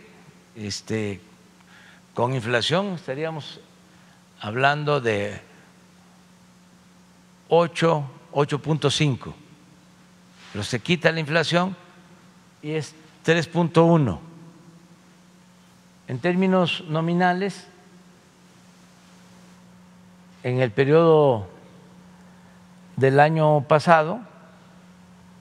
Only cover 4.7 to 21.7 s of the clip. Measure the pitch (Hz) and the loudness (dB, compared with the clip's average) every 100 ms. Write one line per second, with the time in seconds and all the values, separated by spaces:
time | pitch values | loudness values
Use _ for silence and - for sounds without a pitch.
4.7 | 147 147 147 117 104 101 98 - - - | 0 -2 -2 0 -2 -4 -10 -18 -20 -20
5.7 | _ _ _ _ _ _ _ - _ _ | _ _ _ _ _ _ _ -20 _ _
6.7 | _ _ _ _ _ _ _ - 165 170 | _ _ _ _ _ _ _ 0 2 2
7.7 | - 165 156 139 - - - 147 143 143 | 0 0 0 -4 -14 -6 -2 -2 -4 -4
8.7 | 156 143 - 151 117 82 - - - - | -2 0 0 0 -2 -10 -18 -20 -20 -20
9.7 | - _ _ _ _ _ - - 101 104 | -20 _ _ _ _ _ -20 -14 -10 -8
10.7 | 110 - 143 160 165 147 165 156 170 185 | -6 -4 -2 0 -2 -2 -2 0 0 -2
11.7 | 185 - - - - - - _ _ 151 | -6 -18 -20 -20 -20 -20 -20 _ _ -8
12.7 | 156 147 - - - - 165 - 170 170 | -8 -8 -14 -20 -6 0 0 0 -2 2
13.7 | 165 165 170 123 80 - - - - - | 4 6 4 2 -4 -12 -20 -20 -20 -20
14.7 | - - - - - _ _ _ _ _ | -20 -20 -20 -20 -20 _ _ _ _ _
15.7 | _ _ _ - 127 175 180 190 185 170 | _ _ _ -12 -4 -2 0 2 2 0
16.7 | - 165 156 165 175 180 180 196 - - | -4 -6 -4 -2 0 0 0 -4 -8 -18
17.7 | - - - - _ _ _ _ - - | -20 -20 -20 -20 _ _ _ _ -20 -20
18.7 | - - _ - - - - - - - | -20 -20 _ -20 -20 -20 -20 -20 -20 -20
19.7 | - - - - - - - 123 127 127 | -20 -20 -20 -20 -20 -20 -10 -4 -2 0
20.7 | 104 139 156 165 156 143 113 95 - - | 2 4 6 6 6 4 2 -4 -16 -20